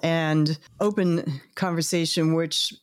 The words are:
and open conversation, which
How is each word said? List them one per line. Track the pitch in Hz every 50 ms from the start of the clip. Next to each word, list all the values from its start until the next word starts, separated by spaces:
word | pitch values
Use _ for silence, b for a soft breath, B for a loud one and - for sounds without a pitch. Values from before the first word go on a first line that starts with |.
| -
and | 160 165 165 160 156 156 156 151 151 160 151 B B - -
open | 190 208 208 208 190 175 170 165 - - 143 135 - _ _
conversation, | - - 185 170 165 156 - - 175 165 156 - 180 160 160 160
which | 165 165 160 - - - - - -